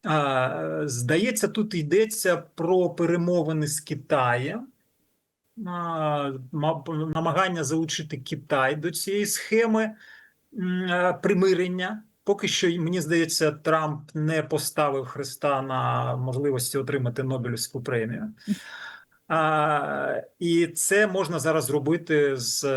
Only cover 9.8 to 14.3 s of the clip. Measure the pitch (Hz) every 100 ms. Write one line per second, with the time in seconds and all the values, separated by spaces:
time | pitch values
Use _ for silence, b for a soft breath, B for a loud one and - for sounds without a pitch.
9.8 | 220 B B B B B _ - 180 180
10.8 | 180 175 180 175 190 196 190 180 180 180
11.8 | 185 214 - _ - 202 208 - 185 170
12.8 | 160 180 151 170 160 160 156 151 - 160
13.8 | 156 143 - 160 151